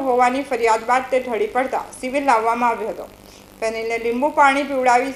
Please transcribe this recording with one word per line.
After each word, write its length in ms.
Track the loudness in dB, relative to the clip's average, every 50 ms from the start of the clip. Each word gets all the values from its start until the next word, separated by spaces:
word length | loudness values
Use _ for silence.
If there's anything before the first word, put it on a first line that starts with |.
| 0 0
હોવાની 340 | 2 4 4 2 2 0 -2 -4
ફરિયાદ 340 | -2 0 2 2 2 0 0 0
બાદ 160 | 0 0 0 0
તે 100 | -2 -2
ઢળી 280 | -2 -2 -2 -2 -2 -2 -2
પડતા 300 | -2 -2 -2 -4 -6 -6 -8 -12 -10
સિવિલ 280 | -8 -6 -4 -2 0 2
લાવવામાં 440 | 2 2 2 0 0 0 0 0 -2
આવ્યો 180 | -2 -4 -8 -8
હતો. 140 | -10 -12 -16 -18 -20 -20 -20 -20 -20 -20 -20 -10 -6
ફેનિલને 380 | -6 -4 -4 -4 -4 -4 -4 -4
લીંબુ 320 | -2 -2 -2 0 0 0
પાણી 360 | 4 4 4 4 4 2 -2 -2 -2
પીવડાવી 420 | 0 2 4 4 4 2 -2 -6